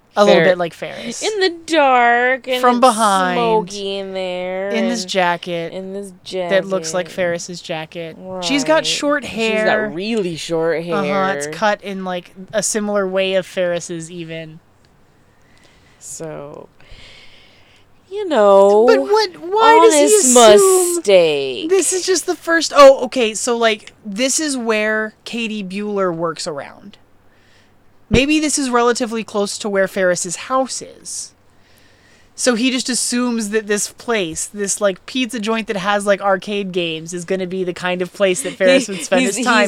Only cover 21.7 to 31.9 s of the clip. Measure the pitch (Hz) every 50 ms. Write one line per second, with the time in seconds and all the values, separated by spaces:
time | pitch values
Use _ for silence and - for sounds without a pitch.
21.7 | 370 381 320 - 370 370 339 - 370 302 - 359 339 - - 339 330 330 294 -
22.7 | - 285 285 269 269 - 247 233 - 262 233 214 220 190 - 254 233 233 233 226
23.7 | 220 214 - - - _ - 214 196 202 262 269 262 - 311 302 269 254 226 226
24.7 | 220 214 214 214 214 220 220 214 - _ - - - 240 226 220 220 214 196 180
25.7 | 185 202 208 208 208 196 190 185 165 165 170 165 156 - - - 151 139 - -
26.7 | - - - 202 - - _ _ _ _ _ _ _ _ _ _ _ _ _ _
27.7 | _ _ _ _ _ _ _ - 214 233 269 285 302 311 311 294 - - 277 254
28.7 | 240 240 240 240 240 - 262 214 233 226 208 - - 208 202 196 - - - 214
29.7 | 202 196 190 185 - 202 190 180 180 170 - 180 165 - - - 262 262 262 240
30.7 | - - - 87 - - - - - - - - _ _ _ _ _ _ _ _
31.7 | _ _ _ _